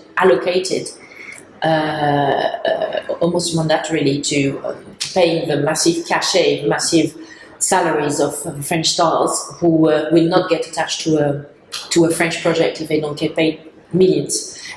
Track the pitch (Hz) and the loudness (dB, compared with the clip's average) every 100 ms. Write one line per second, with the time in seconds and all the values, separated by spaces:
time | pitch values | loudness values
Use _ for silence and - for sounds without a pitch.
0 | - - 185 - 180 185 185 - - - | -8 2 4 4 2 -2 -2 -4 -6 -12
1 | - - - - - - 160 160 156 151 | -20 -20 -20 -20 -20 -4 0 0 0 0
2 | 147 143 139 117 - - - - - - | 0 2 2 2 0 -2 -2 -2 -2 -4
3 | - - 175 175 170 165 156 156 - 160 | -6 -2 0 0 -2 -2 0 0 0 0
4 | 139 143 - 143 139 - - - - - | 0 0 0 0 0 -2 -8 -10 -14 -12
5 | - 190 170 160 - 143 147 160 170 170 | -4 2 2 2 -2 0 0 2 2 0
6 | - 165 - 185 147 143 147 147 - 165 | -2 -2 0 2 2 0 0 -2 0 2
7 | 151 - - - - - - 185 165 151 | 0 -4 -18 -20 -20 -6 0 2 2 0
8 | 147 143 147 - - 143 143 170 156 - | 0 0 -2 -2 -8 -6 -2 0 0 2
9 | 165 131 160 - - - 170 160 160 151 | 2 2 0 -2 -8 0 2 4 4 2
10 | 156 165 165 180 - 165 - - 160 - | 2 4 4 2 2 -2 -2 -6 -6 -4
11 | 165 156 147 139 - - - - - 170 | 0 2 2 -2 -8 -18 -16 -14 -2 2
12 | 160 165 170 - 175 165 160 - 151 156 | 4 2 -2 0 0 2 0 -2 -2 -2
13 | 151 147 160 - 156 156 - - - 175 | -2 -4 -4 0 0 -2 -12 -20 -4 2
14 | 185 147 - - - - - | 4 4 -2 -6 -8 -14 -10